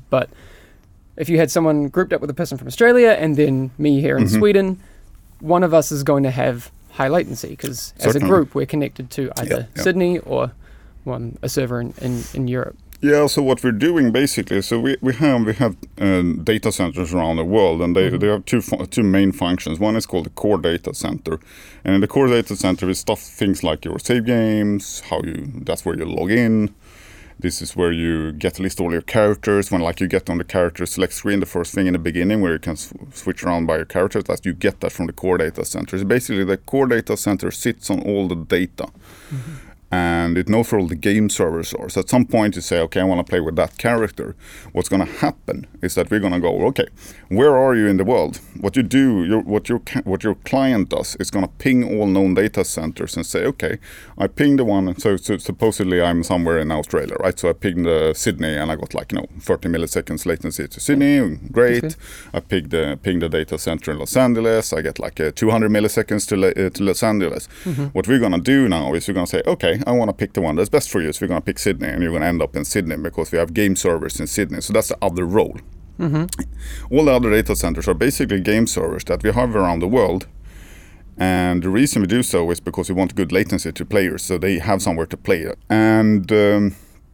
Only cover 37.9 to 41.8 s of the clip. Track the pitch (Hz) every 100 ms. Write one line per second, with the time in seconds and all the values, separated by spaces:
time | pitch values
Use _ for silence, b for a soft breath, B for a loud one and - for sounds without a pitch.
37.9 | 95 - 101 92 87 80 90 90 - -
38.9 | - B B B 135 123 139 B B -
39.9 | 92 87 85 85 85 90 110 113 110 87
40.9 | 76 104 107 104 - 87 82 - -